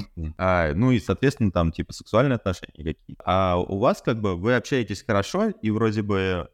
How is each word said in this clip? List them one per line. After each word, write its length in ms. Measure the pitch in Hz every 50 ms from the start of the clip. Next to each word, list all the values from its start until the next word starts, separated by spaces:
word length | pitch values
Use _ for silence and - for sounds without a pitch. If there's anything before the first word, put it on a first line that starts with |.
| 101 - _ - 82 78 78 -
А, 360 | 92 92 92 90 82 78 71
ну 180 | 85 120 127
и, 80 | 127 110
соответственно, 520 | - - 98 - - 135 - - 117 98
там, 200 | - 87 85 82 82
типа, 180 | - 85 -
сексуальные 440 | - - - - - 110 135 143 127
отношения 580 | 107 - 98 90 - - - - - 76 78 73
какие-то. 280 | - _ - - - -
А 320 | - 90 95 95 92 90 90
у 220 | 90 - 95 98
вас, 220 | 107 143 208 -
как 200 | - - 123 110
бы, 160 | 104 101 90 85
вы 180 | 90 113 127
общаетесь 480 | 120 - - 147 131 117 - 104 - -
хорошо, 460 | - 110 101 98 - - 180 214 226
и 220 | 190 - - 110
вроде 320 | 107 107 113 110 104 110 104
бы 440 | 101 104 95 95 92 92 87 85 -